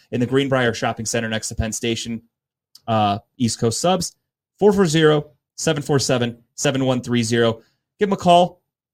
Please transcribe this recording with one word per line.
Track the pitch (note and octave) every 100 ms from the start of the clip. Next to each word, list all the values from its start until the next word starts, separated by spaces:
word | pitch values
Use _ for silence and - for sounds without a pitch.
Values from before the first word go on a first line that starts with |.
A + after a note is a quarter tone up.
| -
in | A#2+
the | A#2+
Greenbrier | C3+ C#3 C3 A#2+
Shopping | G#2 A#2+ A#2 A2
Center | A#2 A2+
next | A2 -
to | A2+
Penn | A2
Station, | - A#2 A#2 A#2 A2+ - _ _ _ _ - -
uh, | A2 G#2 G2+ - -
East | A#2 -
Coast | A#2 -
Subs, | F3 F#3 - - _ _ _ -
four | G3+
four | G3 F3
zero, | D#3+ D#3 D3+ D3 _ _ -
seven | D#3+ D3+
four | C#3+ C#3+
seven, | - B2 A#2+ A#2 _ -
seven | D3 C3 C3
one | B2
three | B2 A#2+
zero. | A2+ A#2 A#2 A2+ _ _ _ -
Give | G3+
them |
a | G3
call. | F3+ F3 F3 - _ _ _